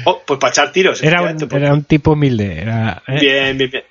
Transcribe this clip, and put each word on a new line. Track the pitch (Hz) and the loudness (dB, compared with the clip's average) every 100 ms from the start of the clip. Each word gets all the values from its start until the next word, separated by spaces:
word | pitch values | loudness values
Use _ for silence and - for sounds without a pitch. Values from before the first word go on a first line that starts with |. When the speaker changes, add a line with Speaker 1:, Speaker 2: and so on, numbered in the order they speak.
Speaker 1:
Oh, | 139 180 - | -2 -2 -2
pues | 139 | -2
para | 156 | 0
echar | 151 143 | 0 0
tiros, | 180 185 117 | 2 0 2
Speaker 2:
Era | 151 175 | 0 2
un, | 175 | 0
Speaker 1:
efectivamente, | 156 143 | -4 -4
porque | 143 | -2
Speaker 2:
era | 143 | 2
un | 143 | 0
tipo | 143 156 160 | 2 2 2
humilde, | 151 143 120 101 80 | 2 2 0 -2 -4
era, | 101 113 113 - - | -4 -2 -2 -6 -6
¿eh? | 135 | 0
Speaker 1:
Bien, | 143 139 135 131 | 2 2 0 -2
bien, | 131 | -4
bien. | 131 - | -4 -12